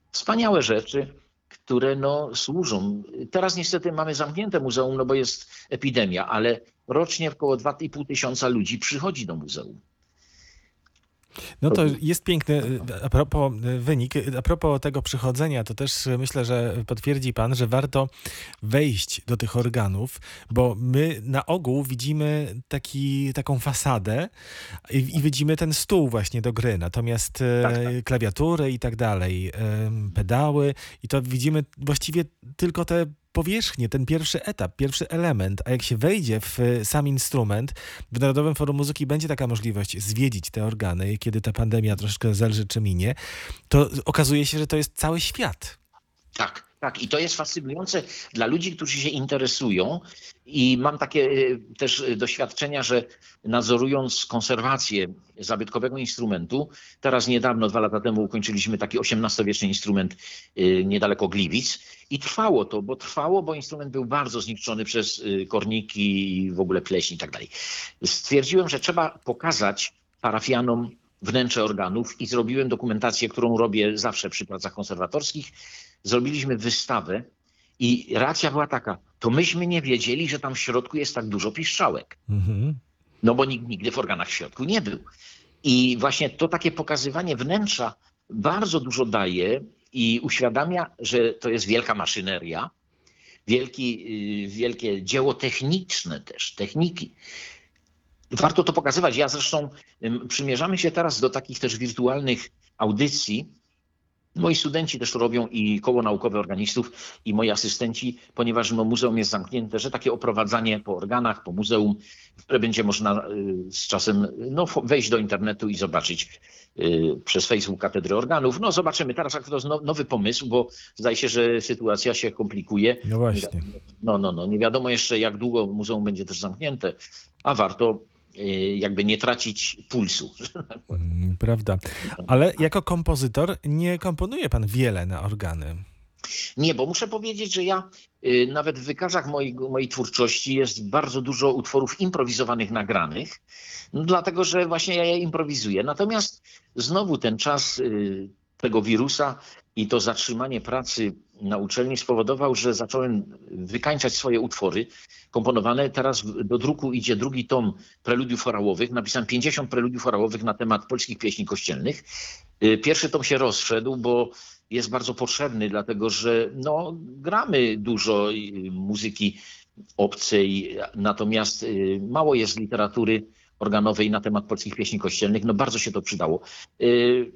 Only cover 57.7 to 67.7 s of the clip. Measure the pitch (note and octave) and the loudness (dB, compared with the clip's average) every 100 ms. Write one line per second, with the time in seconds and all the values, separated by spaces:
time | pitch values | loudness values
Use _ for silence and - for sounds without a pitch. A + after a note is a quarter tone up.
57.7 | A2+ G#2+ G#2 A#2 G#2+ G2+ A2+ G2+ G2+ A2 | 2 2 0 0 0 0 -2 -2 -2 -2
58.7 | G2+ G2+ - - A2 A2 - G#2 G2+ G2 | -2 -2 -2 0 0 0 0 0 0 0
59.7 | F#2+ G#2 G2 F#2 - - - - - F#2 | -2 0 0 0 -4 -18 -18 -10 2 4
60.7 | F#2 F#2+ G2+ G2+ G2+ F#2+ G2+ F2 A2+ B2+ | 4 4 2 2 2 0 0 0 0 -2
61.7 | - - - - C#3 - - A3 C3+ G2 | -6 -12 -20 -10 -8 -6 0 2 4 2
62.7 | G#2+ G2+ B2+ - D#3 D3+ F#3+ D#3+ D#3 - | -2 -4 -8 -8 -2 2 2 2 -4 -6
63.7 | D3+ C#3+ C3+ A#2+ D3 B2+ A2+ G#2 G#2+ - | -10 -6 -4 0 0 0 -2 -6 -6 -4
64.7 | A2 G#2 A#2 G#2 - G#2+ G2 F#2 G#2+ G2 | -4 -2 0 0 -2 -2 -2 0 0 0
65.7 | A2 G#2 G#2 G2+ G2 G2 F#2 F#2+ F2+ F2+ | -2 -2 0 2 2 2 0 0 0 2
66.7 | F#2 - F#2 - E2 D2+ - - - - | 0 2 0 0 -4 -10 -10 -12 -12 -10